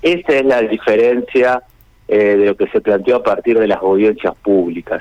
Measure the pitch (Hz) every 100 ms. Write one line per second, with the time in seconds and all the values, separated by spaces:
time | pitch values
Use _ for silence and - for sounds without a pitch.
0 | 165 175 - 139 135 123 110 110 - 110
1 | 117 123 120 131 123 127 _ _ _ _
2 | - 104 104 101 101 98 98 110 110 104
3 | 98 123 - - 120 113 107 98 95 98
4 | 107 107 92 - - 98 87 85 - 82